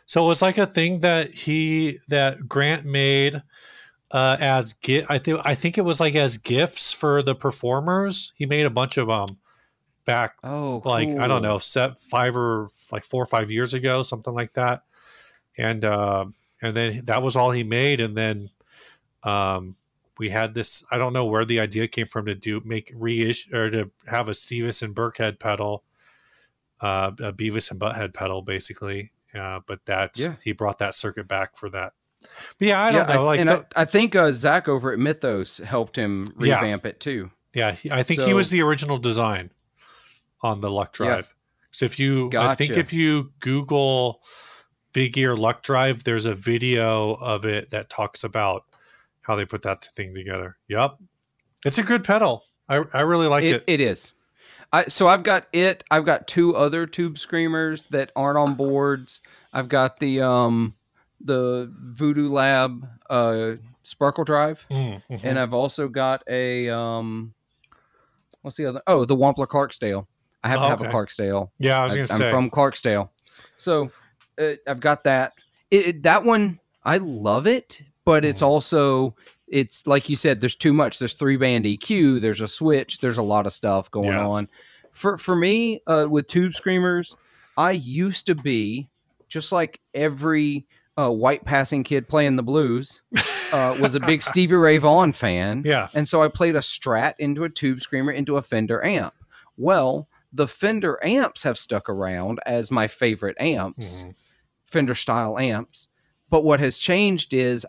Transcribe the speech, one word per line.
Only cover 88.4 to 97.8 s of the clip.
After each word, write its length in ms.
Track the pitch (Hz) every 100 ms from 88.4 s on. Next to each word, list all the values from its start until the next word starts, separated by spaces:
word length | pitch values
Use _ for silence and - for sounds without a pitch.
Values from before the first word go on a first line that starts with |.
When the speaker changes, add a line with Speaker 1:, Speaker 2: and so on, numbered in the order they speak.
| 139 117 104 120 135 _ _ _ _
Speaker 2:
just 220 | 160 -
like 280 | 180 156 - _
every, 720 | 135 151 139 156 156 147 143 - _ _ -
uh, 120 | 131
white 340 | 113 127 143
passing 380 | - 139 135 143
kid 220 | 127 139 120
playing 300 | 156 143 131
the 60 |
blues, 580 | 120 151 139 120 135 - _ 233 - - -
uh, 240 | 147 127 131
was 140 | 139
a 60 | 131
big 220 | 139 160
Speaker 1:
<laughs> 80 | -
Speaker 2:
Stevie 240 | 185 175
Ray 240 | 180 160 156
Vaughan 340 | 147 165 165
fan. 500 | - 113 87 95 117
Speaker 1:
Yeah. 240 | 147 139 98
Speaker 2:
And 140 | 147 147
so 140 | 165
I 60 | 156
played 260 | - 170 151
a 40 |
Strat 540 | - - 131 113 143 -
into 260 | 147 143
a 40 | 165
Tube 320 | 156 143 127